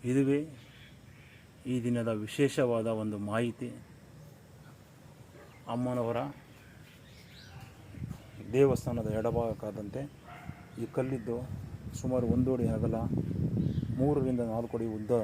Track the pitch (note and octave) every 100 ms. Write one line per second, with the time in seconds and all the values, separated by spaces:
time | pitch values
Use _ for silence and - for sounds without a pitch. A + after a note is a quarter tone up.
0 | A#2+ C3 C3+ C#3+ D#3+ - - - - -
1 | - - - - - - B2+ B2+ A#2+ A#2+
2 | A#2 A2 G#2+ - C#3 - B2+ A#2 A2+ A2
3 | G#2+ G#2 G#2 A2 A#2+ A2+ A#2+ A#2 - -
4 | - - - - - - - - - -
5 | - - - - - - - A#2+ B2 B2
6 | A#2 A#2 C#3+ - - - - - - -
7 | - - - - - - - - - -
8 | - - - - B2+ B2+ C#3 B2 - A#2+
9 | G#2+ G#2+ A2+ A#2 A#2 G#2+ G#2+ G#2 G#2 B2+
10 | C#3+ - - - - - - - A2+ -
11 | C3 C3 A2+ A#2 B2+ - - - - -
12 | B2+ B2+ A#2+ B2+ B2+ B2+ B2 A2 A#2 A2+
13 | A#2 - - - - - - - - A#2
14 | C3+ D3 C3 B2 A#2 A2 A#2 A#2 A2+ G#2+
15 | G#2+ A#2+